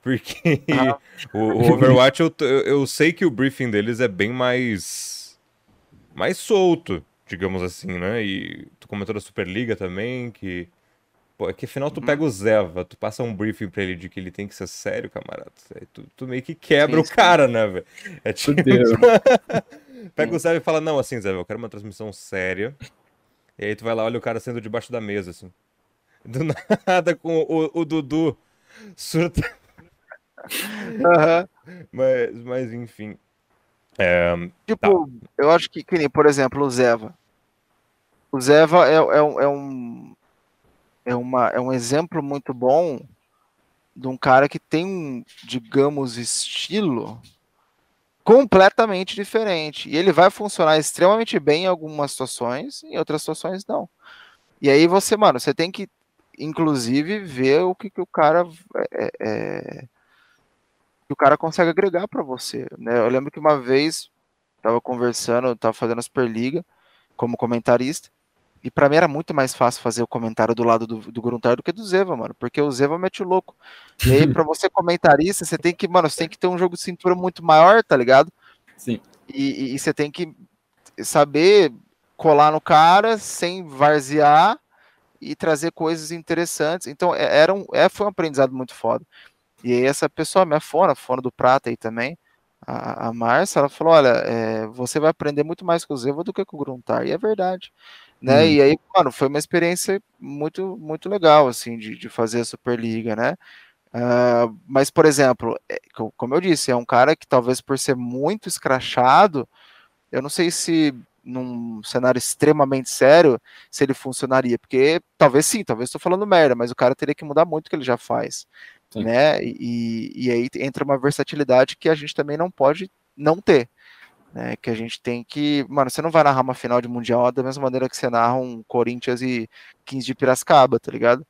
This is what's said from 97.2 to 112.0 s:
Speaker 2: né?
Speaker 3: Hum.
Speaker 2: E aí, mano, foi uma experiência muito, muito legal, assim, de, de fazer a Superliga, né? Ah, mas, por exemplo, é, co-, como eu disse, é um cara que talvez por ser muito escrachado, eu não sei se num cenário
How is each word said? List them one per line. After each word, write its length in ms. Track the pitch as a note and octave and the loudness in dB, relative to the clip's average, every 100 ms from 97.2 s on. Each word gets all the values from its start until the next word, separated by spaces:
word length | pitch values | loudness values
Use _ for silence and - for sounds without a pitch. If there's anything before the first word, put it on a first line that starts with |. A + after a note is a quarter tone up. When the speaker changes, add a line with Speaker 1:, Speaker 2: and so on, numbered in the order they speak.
| G#3+ G#3 F#3 F#3 - _ - - _ _ | -4 -2 -4 -6 -12 _ -20 -20 _ _
Speaker 2:
né? 220 | B2+ C#3 | 2 4
Speaker 3:
Hum. 40 | D#3+ | 6
Speaker 2:
E 160 | D3 | 6
aí, 160 | C#3 D#3 _ | 6 4 _
mano, 160 | F#3+ C#3+ | 2 2
foi 160 | - C#3 | 0 -2
uma 100 | D3 | -2
experiência 640 | D3+ F3 E3+ F3 - G3 _ _ | -2 0 0 -2 -4 -6 _ _
muito, 560 | C#3 C#3+ D3+ - F#3+ F3+ | -16 -8 -8 -6 -10 -10
muito 300 | D3+ D#3 F3+ | -12 -10 -6
legal, 400 | G3+ E3 D3+ C3+ | 2 8 8 6
assim, 300 | A#2 A#2+ A#2 | 0 -10 -12
de, 180 | G#2+ A2 | -12 -14
de 100 | A#2 | -14
fazer 320 | - A2+ A#2 | -4 -2 -2
a 20 | |
Superliga, 720 | A#2 - - A#2+ A#2 A2+ A2+ G#2+ | -4 -8 -6 -4 -4 -4 -6 -2
né? 200 | B2 F3 _ - _ _ _ | -4 -4 _ -20 _ _ _
Ah, 560 | A#2 B2 A#2+ B2 A#2+ A#2+ G#2+ _ | -6 0 2 4 2 0 -4 _
mas, 240 | C3+ C#3 | 0 0
por 140 | - D#3 | 4 4
exemplo, 520 | C#3 C3+ B2 A#2 - _ | 6 2 2 -4 -8 _
é, 100 | - _ | -14 _
co-, 180 | - A2 _ | -10 -10 _
como 180 | B2 | -4
eu 60 | D3 | -2
disse, 300 | F#3 D#3 - | 0 -2 0
é 60 | B2 | -2
um 80 | |
cara 320 | A#2+ C3 C3+ D#3+ | 2 4 4 2
que 100 | - | 2
talvez 340 | C3 A#2+ B2+ | 0 2 -4
por 180 | - C3+ | -4 -6
ser 180 | - B2+ | -2 -4
muito 520 | A#2+ B2+ D3 G#3+ - | -4 -4 -4 -4 -8
escrachado, 1000 | - - C3 - - B2 D3+ G3+ D3+ A#2 _ _ _ _ _ _ | -8 -2 -2 -2 0 4 6 6 2 -8 _ _ _ _ _ _
eu 80 | B2 | -8
não 60 | C#3 | -6
sei 200 | - E3+ | -2 -2
se 440 | - - E3 D3+ B2 - _ | -2 -2 0 0 -2 -20 _
num 580 | - B2+ B2+ A#2+ A#2 A2 | -12 -10 -8 -10 -10 -12
cenário 360 | G#2 B2+ | -6 -2